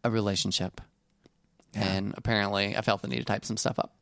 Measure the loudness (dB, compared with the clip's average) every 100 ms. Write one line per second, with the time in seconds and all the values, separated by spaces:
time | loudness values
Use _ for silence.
0 | 2 2 2 2 0 0 -2 -6 -20 _
1 | _ _ _ _ _ _ _ -2 0 0
2 | -2 -4 0 2 2 2 0 0 0 0
3 | 0 -4 -2 -2 -2 -2 0 0 -4 _